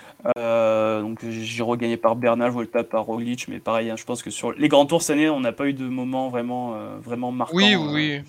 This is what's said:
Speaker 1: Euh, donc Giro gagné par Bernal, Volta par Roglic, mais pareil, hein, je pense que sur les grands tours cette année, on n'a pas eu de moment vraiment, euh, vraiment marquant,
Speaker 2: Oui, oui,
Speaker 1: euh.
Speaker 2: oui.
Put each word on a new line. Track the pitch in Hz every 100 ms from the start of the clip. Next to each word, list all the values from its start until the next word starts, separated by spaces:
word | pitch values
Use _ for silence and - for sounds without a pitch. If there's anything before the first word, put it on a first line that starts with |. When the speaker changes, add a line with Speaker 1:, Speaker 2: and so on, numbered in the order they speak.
| - - - 120
Speaker 1:
Euh, | 117 117 113 110 110 110
donc | 107 113 113
Giro | 113 113 117 117 120
gagné | 120 117
par | 113 117
Bernal, | 120 117 120
Volta | 123 110 120
par | 117 113
Roglic, | 104 113 120 123 -
mais | 120
pareil, | - 113 113
hein, | 113
je |
pense | - 123
que | -
sur | - 120
les | - 147
grands | 143 143
tours | 170
cette | 170 147
année, | 156
on | 147
n'a | 123
pas | - 143
eu |
de | 135 131
moment | 127 127 131 131
vraiment, | 123 120 123 123
euh, | 107 107 104
vraiment | 113 120 123
marquant, | 123 120 170
Speaker 2:
Oui, | 202 196
oui, |
Speaker 1:
euh. | 151
Speaker 2:
oui. | 147 151 143